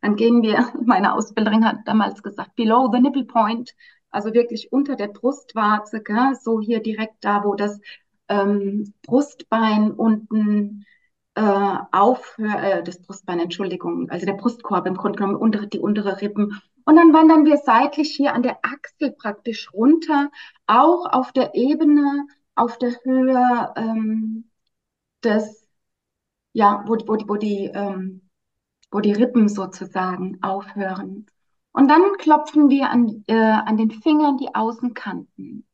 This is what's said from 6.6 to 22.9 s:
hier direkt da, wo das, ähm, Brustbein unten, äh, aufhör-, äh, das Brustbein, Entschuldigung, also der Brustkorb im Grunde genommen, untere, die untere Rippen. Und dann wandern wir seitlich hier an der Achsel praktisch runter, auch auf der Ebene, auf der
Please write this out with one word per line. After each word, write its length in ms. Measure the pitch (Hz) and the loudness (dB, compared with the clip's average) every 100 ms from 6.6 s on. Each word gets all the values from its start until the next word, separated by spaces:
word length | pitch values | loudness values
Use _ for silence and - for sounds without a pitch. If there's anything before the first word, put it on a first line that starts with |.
hier 200 | 214 233 | -2 -4
direkt 420 | 220 214 220 _ 208 | -4 -8 -10 _ -4
da, 180 | 208 | -2
wo 120 | 202 202 | -2 -4
das, 240 | 208 - - - _ _ _ | -6 -6 -18 -20 _ _ _
ähm, 640 | 202 196 202 196 208 208 _ | -2 0 -2 -4 -6 -8 _
Brustbein 880 | - 240 285 _ - 226 220 214 214 | -2 -2 -2 _ -6 -2 0 2 0
unten, 920 | - 226 214 220 214 214 208 208 208 - _ _ _ _ - | 0 -2 -2 -2 -2 0 0 -2 -10 -20 _ _ _ _ -2
äh, 420 | 214 196 202 190 - | 0 2 0 -4 -2
aufhör-, 720 | 185 202 254 - - 214 208 | 2 2 2 -6 -8 -6 -4
äh, 200 | 196 190 | -2 -4
das 180 | 175 185 | -4 -14
Brustbein, 380 | _ 196 - 175 | _ -18 -8 -6
Entschuldigung, 680 | 170 170 190 180 170 175 175 | -6 -6 -8 -6 -8 -6 -8
also 160 | 175 180 | -6 -6
der 80 | |
Brustkorb 520 | 196 240 233 - 190 180 | -4 -4 -6 -4 -4 -2
im 80 | 185 | -4
Grunde 220 | 214 208 | -6 -4
genommen, 180 | - 202 | -4 0
untere, 320 | 226 208 - | 0 0 -6
die 120 | 196 | -6
untere 420 | 208 208 196 190 | -4 -2 -4 -6
Rippen. 400 | 208 208 208 - _ _ - | -6 -4 -4 -6 _ _ 4
Und 100 | 311 | 8
dann 180 | 339 | 8
wandern 320 | 320 320 320 302 | 8 8 8 6
wir 120 | 285 | 4
seitlich 580 | - 226 - - 302 - | 4 2 2 -2 -4 -2
hier 180 | 277 | -2
an 100 | 240 | 0
der 160 | 247 - | -2 -4
Achsel 480 | - 277 - _ 285 | -8 -10 -16 _ -6
praktisch 640 | - 220 208 - 220 - | -6 -12 -10 -10 -12 -12
runter, 580 | 190 247 330 320 294 285 - - _ - | 0 6 6 6 0 0 -6 -20 _ 2
auch 400 | 233 302 349 349 | 4 6 4 0
auf 220 | 262 254 | -2 -2
der 220 | 269 233 - | -2 -2 0
Ebene, 720 | 254 311 311 294 285 285 285 _ _ - | 0 2 4 4 2 -2 -8 _ _ -4
auf 220 | 233 - | -2 -2
der 180 | 247 | -6